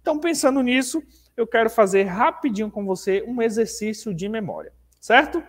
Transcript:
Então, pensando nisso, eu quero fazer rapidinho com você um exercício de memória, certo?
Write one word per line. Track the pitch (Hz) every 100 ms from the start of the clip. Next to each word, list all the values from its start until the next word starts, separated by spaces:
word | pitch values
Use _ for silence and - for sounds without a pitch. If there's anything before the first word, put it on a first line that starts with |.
Então, | - 302
pensando | 339 330 294 269
nisso, | 247 254 254 320 - _ _ -
eu | 226
quero | 226 226
fazer | 226 202 196
rapidinho | 196 180 277 320 302 202 214
com | 208 202
você | 185 - 196 226
um | 247
exercício | 233 214 220 - 214 214 -
de | 175 196
memória, | 220 190 80 78 _ _ _
certo? | - 233 294 339